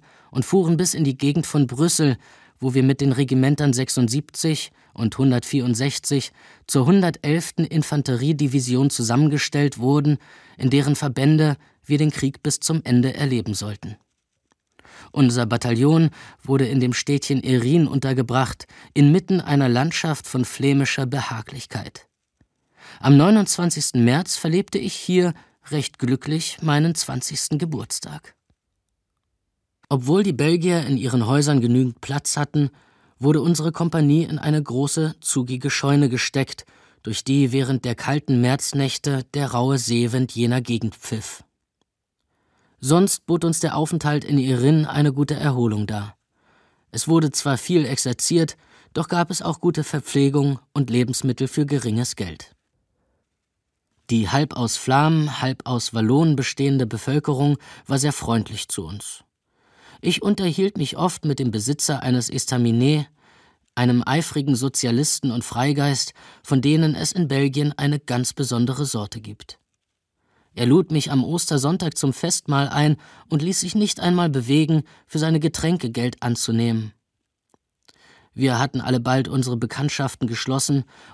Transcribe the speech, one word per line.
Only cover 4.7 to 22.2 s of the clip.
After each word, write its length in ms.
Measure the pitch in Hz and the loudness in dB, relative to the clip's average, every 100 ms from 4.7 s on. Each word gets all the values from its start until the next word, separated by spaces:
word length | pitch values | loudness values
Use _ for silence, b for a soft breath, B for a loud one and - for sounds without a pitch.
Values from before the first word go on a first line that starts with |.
| b b | b b
und 240 | - 110 - | -6 -4 0
hundertvierundsechzig 1160 | 135 123 - 143 123 113 139 - - 143 - b b b - | 2 2 0 -2 0 0 -2 -4 -2 -2 -2 b b b -2
zur 180 | 139 | 2
hundertelften 800 | 131 196 180 - 143 160 165 - | 6 6 4 0 -2 -2 -2 -2
Infanteriedivision 1300 | 160 165 147 147 135 120 139 151 143 135 123 123 139 | -2 0 0 0 0 0 0 0 0 0 0 2 2
zusammengestellt 880 | - 113 120 151 147 - 147 143 - | 0 0 2 2 2 -2 0 0 0
wurden, 400 | 123 143 147 143 B B B - | 2 2 2 0 B B B -4
in 100 | 127 | 2
deren 280 | 135 139 143 | 2 2 0
Verbände 600 | 147 123 139 156 156 139 b b | -2 0 4 6 4 0 b b
wir 120 | - 143 | -2 0
den 140 | 151 | 0
Krieg 320 | - 135 - | 0 -4 -4
bis 180 | 151 - | -4 -4
zum 220 | - 160 | -2 -4
Ende 300 | - 123 131 | 2 2 2
erleben 400 | - 143 127 107 | 0 -2 -2 -4
sollten. 420 | 104 104 104 - 104 _ _ _ _ _ _ _ B B B B | -6 -6 -10 -12 -16 _ _ _ _ _ _ _ B B B B
Unser 340 | - 131 120 113 | 2 4 4 0
Bataillon 640 | 117 123 117 139 160 160 B B B | 0 0 2 4 4 2 B B B
wurde 240 | - 135 139 | -2 0 2
in 140 | 135 | 0
dem 120 | 123 | 0
Städtchen 500 | 120 - 143 - 135 | -2 -2 -2 -2 -2
Erin 440 | - 127 120 170 147 | 0 0 2 2 2
untergebracht, 800 | 135 131 131 117 123 131 - B B B | 0 0 0 0 0 0 -4 B B B
inmitten 460 | - 143 175 185 185 | 4 6 6 2 -2
einer 280 | 156 143 131 | 0 0 2
Landschaft 580 | 120 151 - 165 147 - | 2 0 -2 -4 -4 -4
von 180 | 127 | -4
flämischer 600 | 120 - 139 139 135 - 131 | -4 -2 0 2 0 -2 -4
Behaglichkeit. 1040 | 135 - 117 - 135 - - - - _ _ | -4 -6 -8 -10 -14 -12 -12 -12 -16 _ _